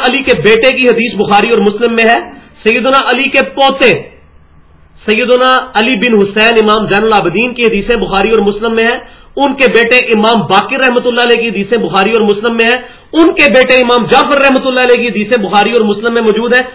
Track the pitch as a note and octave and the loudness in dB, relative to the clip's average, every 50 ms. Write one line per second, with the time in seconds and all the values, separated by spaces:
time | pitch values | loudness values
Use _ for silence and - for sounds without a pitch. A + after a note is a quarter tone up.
0 | - B3+ B3+ C4+ C4 C#4 A#3+ F3+ D3 G3+ A3+ A3 B3 C4 C4 B3+ B3+ B3 A3 A3+ | 0 0 -2 -2 0 -2 -2 0 2 2 2 4 2 2 0 2 2 2 2 2
1 | A3+ B3 G3 F#3+ G3+ D#3 G3+ G3+ G#3 A#3 A#3 G#3 G3+ G#3 G3+ G#3+ A#3 A#3+ A#3 A3+ | -2 -4 -4 -4 -2 0 2 2 2 2 0 0 0 0 0 0 -2 -2 0 0
2 | A3+ A3 A#3 F4 F4 - - - - - - - - G#3+ A#3 B3+ G#3+ C4 C4+ C4+ | 2 2 0 0 -2 -8 -16 -20 -20 -20 -20 -4 -2 -2 -2 0 0 0 0 0
3 | A#3+ A#3 B3+ B3 C4+ C#4 C4+ C#4 A#3+ - - - C4+ C4+ C4+ - C4+ A#3 F3 - | 0 0 -2 -2 -2 -2 -2 -2 -2 -2 -2 0 0 0 2 2 0 0 0 0
4 | - - - - - _ _ - - _ _ - _ _ _ _ _ _ _ - | -4 -10 -20 -20 -20 _ _ -20 -20 _ _ -20 _ _ _ _ _ _ _ -12
5 | - - G#3+ A3 B3 A3 B3 B3 B3+ B3+ B3+ B3+ - - - G3+ A3+ A#3+ C4 G3 | -6 -4 -2 -2 0 0 0 2 2 2 2 0 -2 -2 -2 -2 -2 0 -2 -2
6 | F#3 B3 A3+ G3+ G3 G3+ - A3 G#3+ A3+ A#3 A3 G#3+ G#3+ G#3+ A3 G#3+ - - G3+ | 0 0 2 2 0 0 0 0 0 2 2 2 2 2 0 0 0 -2 -2 0
7 | G#3+ A3 A3 G3+ - - - G3 A#3 B3+ A#3 B3 A#3+ A3 A3+ G3+ G3 - A#3+ A3+ | 0 0 0 0 0 -2 -2 -2 -4 -4 -4 -2 -2 0 0 -2 -2 -2 -2 -2
8 | F#3+ - F#3 G3 G3+ A3 A3+ A3 G3+ G3+ G#3 G#3 A3 A#3 A3+ A3+ A3+ A#3 B3 - | -2 -2 -2 -2 0 0 0 0 0 0 -2 -2 -4 -4 -2 0 0 -2 -2 -4
9 | - - - - - - - - C#4 C#4 - - C4+ A#3 - A3 A#3 A3+ B3 B3 | -8 -16 -20 -20 -20 -12 -4 -2 -2 -2 0 0 0 2 2 2 2 2 2 0
10 | B3 A#3+ A#3 G#3+ G#3 A3 A#3 A3 F3 C#3+ F#3+ G3 G3+ - C4 C4+ C4 C4 A#3+ B3 | 0 0 0 0 2 2 0 0 0 0 0 0 0 -2 -4 -2 -2 0 0 0
11 | - B3 A#3 A#3+ A#3+ A#3+ A#3 A3+ A3+ A#3 G3 G3 G3 G3 A#3 A3+ F#3+ E3 D#3 F#3+ | -2 -2 -2 0 0 0 0 0 0 -4 -4 -6 -4 -2 -2 -2 -2 -2 -2 0
12 | G3 G#3 A3+ A3+ G#3+ G3+ G3+ G3+ A3 A#3+ A#3 A#3 A3+ A3+ B3 B3+ B3 - - - | 0 0 0 0 2 0 0 0 -2 -2 -2 0 0 0 0 -2 -6 -12 -20 -20
13 | - _ - D#4 E4 E4 F4 - D4+ C#4+ - B3+ B3+ B3+ B3+ B3 B3 A#3 B3 B3 | -18 _ 0 2 2 2 2 2 2 2 4 2 2 4 2 2 2 2 2 0
14 | A3 D3+ A#3 C4 D4 - C#4+ C#4 C4+ C#4 C4 C4 - C4+ B3+ B3+ B3+ B3 B3 A#3 | 0 2 2 0 2 2 0 0 2 2 2 0 0 -2 -2 0 2 2 2 2
15 | A3+ A#3+ F#3 G3+ G#3 G3+ B3 A#3 G3+ F3+ F3+ G#3 G#3 G#3+ A#3 A#3+ G#3+ G#3 G3+ G3+ | 0 -2 -4 -4 -2 -2 -2 -2 -2 0 0 0 0 2 2 0 0 0 -2 -2
16 | A3 A#3+ A#3 A#3 A3+ A3 G3+ A3 A#3 A#3+ A#3 B3+ C4 B3+ - | -2 -2 -2 0 0 0 0 0 0 0 0 0 0 -2 -8